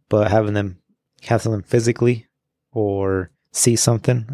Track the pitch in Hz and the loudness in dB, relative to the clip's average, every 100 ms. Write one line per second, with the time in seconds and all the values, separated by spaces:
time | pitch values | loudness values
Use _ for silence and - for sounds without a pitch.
0 | - 107 107 110 107 104 101 90 _ _ | -2 0 2 2 2 -2 -4 -10 _ _
1 | _ _ - 113 117 107 - 123 117 - | _ _ -2 -2 0 -4 0 0 0 2
2 | 123 117 - _ _ _ _ 113 104 98 | 0 0 -8 _ _ _ _ -4 -2 -2
3 | 98 95 92 _ _ - 120 113 - 113 | -2 -2 -4 _ _ 0 0 2 2 0
4 | - 123 113 | 0 -2 -2